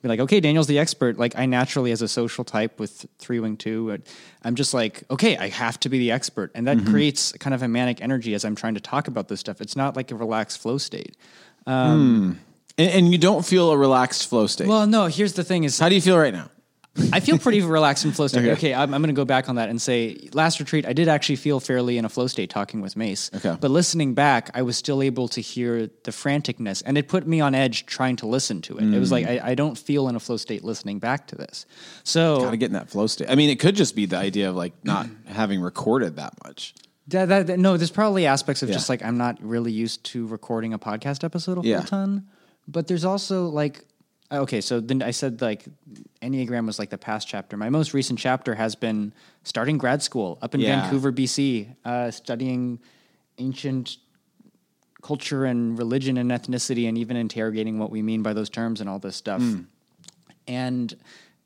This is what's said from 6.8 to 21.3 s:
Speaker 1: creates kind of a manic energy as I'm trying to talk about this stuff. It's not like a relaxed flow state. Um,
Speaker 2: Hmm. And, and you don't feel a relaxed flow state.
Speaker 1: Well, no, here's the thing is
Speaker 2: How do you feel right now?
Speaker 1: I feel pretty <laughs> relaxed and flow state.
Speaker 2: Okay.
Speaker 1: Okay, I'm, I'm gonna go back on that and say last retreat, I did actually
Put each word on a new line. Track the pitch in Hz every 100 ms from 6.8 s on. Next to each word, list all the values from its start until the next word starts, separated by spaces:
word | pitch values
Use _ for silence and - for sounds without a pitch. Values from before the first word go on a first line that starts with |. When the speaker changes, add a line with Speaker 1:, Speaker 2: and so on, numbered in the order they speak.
| 101
Speaker 1:
creates | 107 147 143 - -
kind | 139 131
of |
a | 123
manic | 117 123 117
energy | 120 131 117 104
as | 107
I'm | 104
trying | 110 104
to |
talk | - 135 147
about | 117 95
this | 101
stuff. | - 98
It's | 104 -
not | 139 131
like | 120
a | 113
relaxed | 113 110 107 -
flow | 110 135
state. | - - - _ _ - - _ -
Um, | 131 127 156 135 113 95 85
Speaker 2:
Hmm. | - _ _ -
And, | 175
and | 185 175
you | 175
don't | 175 190 175
feel | 185 170
a | 147
relaxed | 135 127 127 - -
flow | 120 107
state. | - 196
Speaker 1:
Well, | 214 208
no, | 220 180
here's | 147 208
the | 185 175
thing | 180
is | 151 -
Speaker 2:
How | 165
do | 196
you |
feel | 170 180
right | 147
now? | 92 73 _ _ _ _ - -
Speaker 1:
I | 185
feel | 220 311
pretty | 262 208
<laughs> | 170 160
relaxed | 151 143
and | 151
flow | 143 143
state. | 127
Speaker 2:
Okay. | 120
Speaker 1:
Okay, | - 156
I'm, | 127 143
I'm | 139
gonna | 156
go | 143
back | 135 131 131
on | 123
that | 113
and | 117
say | - 120 113 - -
last | 139 160 165
retreat, | 147 156 139
I |
did | 127 165
actually | 147 -